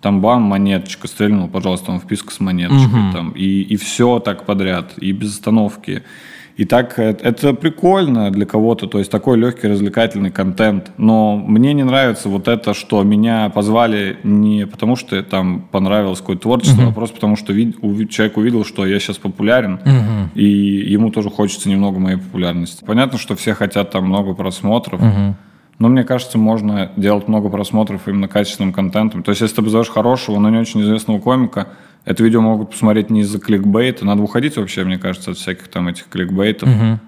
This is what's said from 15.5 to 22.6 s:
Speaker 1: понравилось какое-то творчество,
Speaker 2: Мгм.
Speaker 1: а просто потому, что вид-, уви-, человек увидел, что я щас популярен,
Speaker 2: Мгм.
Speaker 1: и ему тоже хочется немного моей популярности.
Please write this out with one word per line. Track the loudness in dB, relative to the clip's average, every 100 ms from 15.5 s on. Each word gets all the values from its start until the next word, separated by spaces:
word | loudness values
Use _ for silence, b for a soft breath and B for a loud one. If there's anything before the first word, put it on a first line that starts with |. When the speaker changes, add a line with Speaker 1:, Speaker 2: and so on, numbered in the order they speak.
| -4 -4
Speaker 1:
понравилось | -2 2 2 0 -4
какое-то | -4 -4
творчество, | 0 0 4 4
Speaker 2:
Мгм. | 4
Speaker 1:
а |
просто | 0 -6
потому, | -2 0 0
что | 0
вид-, | 0 0 -2
уви-, | -4 -2 -4
человек | 0 0 2
увидел, | 0 0 -2
что | -4 -2
я | -2
щас | -2 -8
популярен, | -8 -2 2 2 2 -2
Speaker 2:
Мгм. | 4 4 4 -2 -4
Speaker 1:
и | 2 2 4 2 0 0
ему | 2 2
тоже | 0 -4
хочется | -2 -2 -2 -2
немного | 0 0 0
моей | -2 -2
популярности. | -4 -4 -4 -4